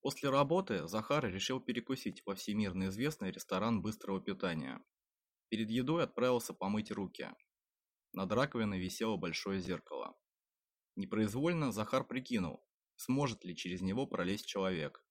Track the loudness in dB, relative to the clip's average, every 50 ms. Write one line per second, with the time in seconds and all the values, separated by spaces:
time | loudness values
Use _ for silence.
0 | -2 -4 -4 0 0 4 6 6 6 6 4 2 2 2 0 0 0 0 -2 -2
1 | 0 2 2 2 2 2 -2 -2 -2 -2 -2 -2 -2 -2 -2 -2 0 -2 -4 -4
2 | -2 -6 -8 -6 -6 -6 -6 -6 -4 -2 0 2 2 2 2 0 0 0 0 0
3 | -2 -2 -2 -2 -6 -6 -6 -6 -4 -2 0 0 2 2 2 2 0 -2 -4 -4
4 | -4 -4 -4 -2 -2 -4 -4 -2 0 -2 0 -2 -4 -6 -8 -10 -14 _ _ _
5 | _ _ _ _ _ _ _ _ _ _ -2 -2 0 0 0 0 2 2 2 2
6 | 2 0 0 2 4 4 4 4 2 -2 -6 -4 -2 0 0 0 0 -2 -2 -4
7 | -4 -4 -4 -8 -10 -10 -10 _ _ _ _ _ _ _ _ _ _ _ _ _
8 | _ _ -4 -4 0 2 4 2 2 2 2 0 0 2 0 0 -2 -2 -2 -2
9 | 0 0 0 0 0 -2 -2 -2 -2 0 -2 -2 0 -2 -4 -6 -6 -8 -8 -6
10 | -6 -8 -10 _ _ _ _ _ _ _ _ _ _ _ _ _ _ _ _ -8
11 | -6 -2 2 2 2 2 2 0 2 2 2 2 2 0 0 0 -2 2 2 0
12 | 0 0 -4 -6 -4 0 0 0 0 0 -4 -8 _ _ _ _ _ _ _ -14
13 | -2 0 2 4 4 2 0 -4 -8 -10 -8 -6 -4 -4 -4 -2 0 0 2 2
14 | 0 0 0 0 0 0 0 -2 -2 -4 -2 0 2 2 2 2 0 -2 -6 -10
15 | _ _